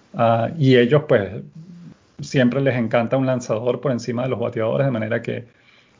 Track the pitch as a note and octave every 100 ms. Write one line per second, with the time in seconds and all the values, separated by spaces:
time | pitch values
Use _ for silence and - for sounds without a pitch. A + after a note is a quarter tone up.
0 | _ - A#2 A2+ A#2 E3+ C3+ B2 A#2+ D3
1 | - A#2+ F#2+ G#2+ - - - - - -
2 | _ - - D3 B2 B2+ C#3 B2 A2+ A#2+
3 | A2+ C3+ C3 B2+ A#2 A2 B2 B2 D3 A#2+
4 | A2+ A#2+ C3 A2+ A#2 A#2 A2 C3+ C#3 A#2+
5 | G#2+ A#2 A#2+ A#2 A2+ _ _ _ _ _